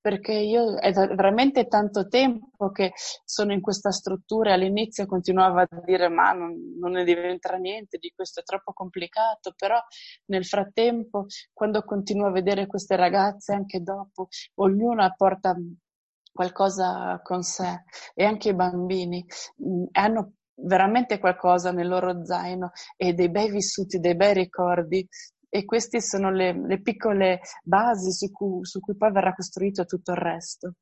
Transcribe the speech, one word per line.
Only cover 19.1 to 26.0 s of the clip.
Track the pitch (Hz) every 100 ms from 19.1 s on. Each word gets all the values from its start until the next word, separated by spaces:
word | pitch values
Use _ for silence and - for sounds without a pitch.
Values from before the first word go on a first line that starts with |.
| 180 175 - - _
mm, | 294 180 180
hanno | - 208 226 196 _ _ -
veramente | 170 185 196 233 240 202
qualcosa | 190 180 180 180 180
nel | 180 175
loro | 180 180 180
zaino | 170 180 180 185 180 - - -
e | 180
dei | 175 175
bei | 175 214
vissuti, | 202 202 - 190 185
dei | 175 170
bei | 202
ricordi, | 196 180 - 180 175 165 185 185 - - _ _
E | 202
queste | 202 226 226 240